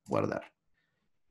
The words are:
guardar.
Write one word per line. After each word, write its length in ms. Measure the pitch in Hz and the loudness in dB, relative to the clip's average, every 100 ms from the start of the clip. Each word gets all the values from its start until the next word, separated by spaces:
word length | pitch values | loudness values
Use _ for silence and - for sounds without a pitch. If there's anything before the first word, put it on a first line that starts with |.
| - | -2
guardar. 460 | 107 104 - - _ _ _ _ _ _ _ _ | 0 2 -2 -6 _ _ _ _ _ _ _ _